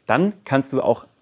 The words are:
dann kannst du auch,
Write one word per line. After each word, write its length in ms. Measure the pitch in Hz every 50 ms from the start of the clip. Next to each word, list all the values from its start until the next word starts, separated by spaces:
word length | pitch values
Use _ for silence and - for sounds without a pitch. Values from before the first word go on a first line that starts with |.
| _
dann 280 | - 110 139 185 208 202 - -
kannst 260 | - 135 135 139 -
du 100 | 139 120
auch, 240 | - - 117 - - - _ _